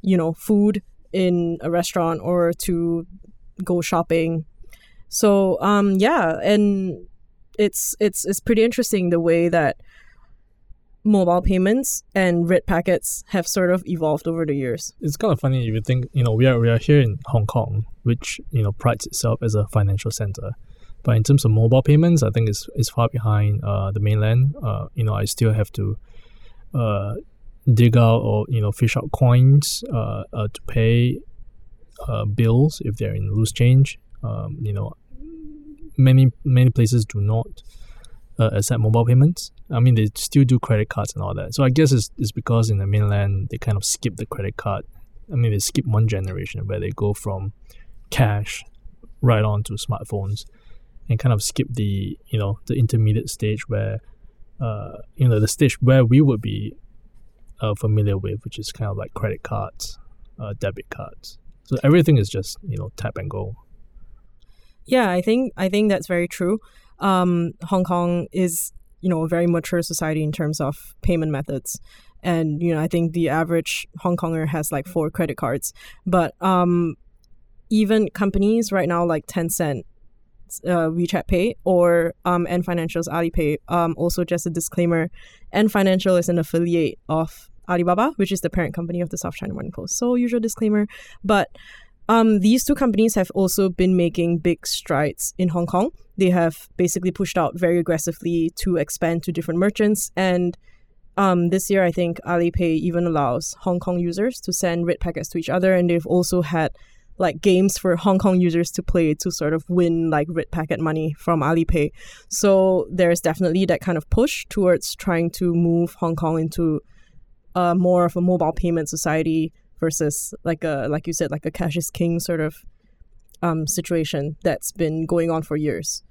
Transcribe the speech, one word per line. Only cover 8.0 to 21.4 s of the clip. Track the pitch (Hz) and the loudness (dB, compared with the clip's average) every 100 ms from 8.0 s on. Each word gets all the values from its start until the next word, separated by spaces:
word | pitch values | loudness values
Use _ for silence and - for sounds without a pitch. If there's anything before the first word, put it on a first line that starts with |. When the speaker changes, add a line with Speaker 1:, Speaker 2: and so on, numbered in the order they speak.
| 214 - - | -2 -2 -4
Speaker 1:
it's | 196 | -6
pretty | - 220 | 0 2
interesting | 226 240 240 202 180 | 2 2 -2 0 2
the | 170 | 0
way | 170 165 170 | 2 2 4
that | 170 147 - - - - - - - _ _ _ - _ _ | 2 0 -2 -12 -20 -20 -20 -20 -20 _ _ _ -20 _ _
mobile | 214 208 180 175 | 2 4 4 2
payments | 180 190 185 233 269 - _ | 2 2 2 2 -2 -6 _
and | - 185 170 170 | 0 2 2 2
red | 180 - | 2 2
packets | 170 175 175 - - - | -2 0 -2 -2 -10 -6
have | 196 170 | -4 -2
sort | - 180 | 0 2
of | 180 180 | 0 -2
evolved | 170 156 151 - | -2 0 0 -2
over | 165 160 | -4 -2
the | |
years. | 143 131 117 - - | -2 -2 -4 -8 -8
Speaker 2:
It's | 165 143 | -6 -2
kind | 220 | 0
of | 143 | 0
funny | 139 131 117 | 0 0 0
if | |
you | 110 | -4
think, | 104 127 120 | 0 -2 -2
you | 143 | 0
know, | 120 | 2
we | 110 127 | 4 4
are, | 123 | 4
we | 117 | 4
are | 117 | 2
here | - 147 | 4 4
in | 123 101 - | 4 0 -2
Hong | 117 107 | 0 0
Kong, | - 110 101 110 - | -2 -2 -4 -6 -4
which, | - 120 - - - | -2 -2 -2 -10 -4
you | - | -2
know, | 104 | 0
prides | 101 123 117 - | 0 0 -2 -4
itself | - 120 113 | -4 -2 0
as | 117 107 | 0 0
a | 101 | 0
financial | - 101 98 - | 2 2 0 -4
center. | - 104 98 - 117 - - - - | -6 -6 -6 -8 -10 -14 -20 -18 -6
But | - 113 | 2 2
in | |
terms | 107 143 | 6 4